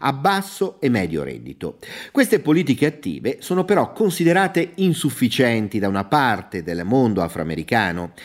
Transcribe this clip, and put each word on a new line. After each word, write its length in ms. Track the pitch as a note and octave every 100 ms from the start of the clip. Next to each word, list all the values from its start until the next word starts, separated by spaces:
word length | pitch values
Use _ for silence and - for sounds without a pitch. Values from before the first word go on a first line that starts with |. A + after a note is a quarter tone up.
a 120 | C3+
basso 640 | C#3 F3+ G3 G3 - F#3+ -
e 100 | C3+
medio 320 | A2+ E2+ D#2
reddito. 560 | C#2 A#1 A#1+ C2+ E2 - - - -
Queste 280 | - B3+ G#3
politiche 460 | D3 D#3+ D3 B2+ D3
attive 500 | D3+ F#2+ C#2 A2+ -
sono 240 | - F3+
però 280 | F3+ G3 -
considerate 800 | - G#3+ E3 E3 F3 F#3+ F3+ - -
insufficienti 1040 | F#3+ D#3+ D3 A#2+ B2 - B2+ A2+ G#2 G#2+
da 100 | G2
una 160 | G2
parte 580 | G2 D3+ C3 G2 - F#2
del 220 | D#2+ E2+
mondo 380 | F2+ C3 A#2+ F#2+
afroamericano. 880 | E2+ E2+ D#2+ D#2+ - A#2 F#2+ E2+ F2 -